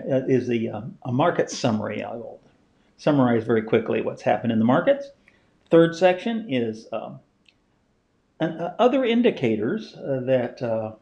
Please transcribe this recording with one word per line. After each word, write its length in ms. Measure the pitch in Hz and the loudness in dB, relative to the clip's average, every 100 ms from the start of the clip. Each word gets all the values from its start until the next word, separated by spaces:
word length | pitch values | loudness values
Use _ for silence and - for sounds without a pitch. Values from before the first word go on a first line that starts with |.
| 135 | -2
uh, 140 | 131 127 | -2 2
is 220 | 131 120 | 0 2
the, 220 | 120 113 | -2 -2
um, 260 | 107 113 - | -6 -12 -12
a 80 | - | -6
market 380 | 123 170 165 - | 0 0 0 -4
summary. 520 | - 127 107 107 107 | -2 0 0 -2 -8
I 100 | 104 | -8
will 280 | 117 113 - _ _ _ _ _ _ | -10 -14 -16 _ _ _ _ _ _
summarize 480 | - 147 123 117 | 0 4 4 2
very 160 | 107 117 | 2 0
quickly 400 | 110 117 110 113 | 2 0 2 -2
what's 220 | 110 98 | -2 -4
happened 300 | - 110 117 | -2 0 0
in 60 | 110 | 2
the 60 | |
markets. 460 | 113 143 220 277 - - _ _ _ _ _ | 4 4 2 0 -2 -18 _ _ _ _ _
Third 240 | 165 165 | 6 6
section 520 | 165 185 180 233 226 - | 4 2 2 -2 -6 -2
is, 400 | 131 113 110 - | -2 -2 -6 -10
um, 300 | 110 113 135 _ _ _ _ _ _ _ _ _ _ _ _ | -10 -10 -16 _ _ _ _ _ _ _ _ _ _ _ _
an, 120 | 160 | -6
uh, 220 | 165 170 - | -4 -8 2
other 260 | 240 269 | 2 4
indicators, 920 | 254 233 240 - 123 107 107 220 - | 2 2 2 2 0 0 -2 -4 -8
uh, 260 | - 147 135 | -12 -6 -4
that, 380 | 123 127 120 - | 0 0 0 -6
uh, 300 | 123 110 110 110 | -4 -4 -4 -10